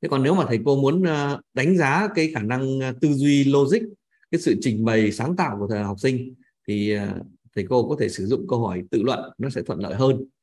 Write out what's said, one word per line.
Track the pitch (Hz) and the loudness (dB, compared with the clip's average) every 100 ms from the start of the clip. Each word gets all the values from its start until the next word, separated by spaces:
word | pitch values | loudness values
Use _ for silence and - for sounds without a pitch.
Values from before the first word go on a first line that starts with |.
Thế | 165 | -2
còn | 139 | 0
nếu | 131 185 | 2 2
mà | 151 | 2
thầy | 113 117 | 0 2
cô | 139 | 2
muốn, | 135 170 | 4 2
ờ, | 180 151 143 143 _ | 2 0 -2 -4 _
đánh | - 139 185 | -2 2 2
giá | 143 147 208 202 | 4 2 0 0
cái | 156 | -2
khả | 147 | -2
năng, | 107 127 135 135 | -2 -2 -2 -2
ờ, | 131 123 | -4 0
tư | 156 | 0
duy | 143 143 143 | 2 4 4
logic, | 139 139 139 208 226 - _ _ _ | 4 4 4 2 0 -12 _ _ _
cái | 165 | -2
sự | - 101 | 0 0
trình | 131 110 113 | 0 0 2
bày | 110 107 | 4 2
sáng | 101 120 180 | 0 -4 -2
tạo | 160 101 | -2 -2
của | 101 | -4
thầy | 107 | -2
học | 101 98 | -4 -2
sinh | 131 127 127 127 _ _ - | -2 -2 -6 -14 _ _ -6
thì, | 104 104 | -2 0
ờ, | 104 101 90 85 _ _ - | -2 -4 -8 -12 _ _ -8
thầy | 92 | 0
cô | 127 - | 0 0
có | 151 | -2
thể | 113 | -4
sử | - 95 | -4 -4
dụng | 131 135 | -4 -2
câu | 120 | -2
hỏi | 113 90 92 | -2 -6 -4
tự | 120 | -2
luận, | 110 123 - - | 0 -2 -6 -8
nó | 131 | -8
sẽ | 139 | -6
thuận | - - | -8 -8
lợi | 98 101 | -6 0
hơn. | 131 131 131 _ | 2 2 -4 _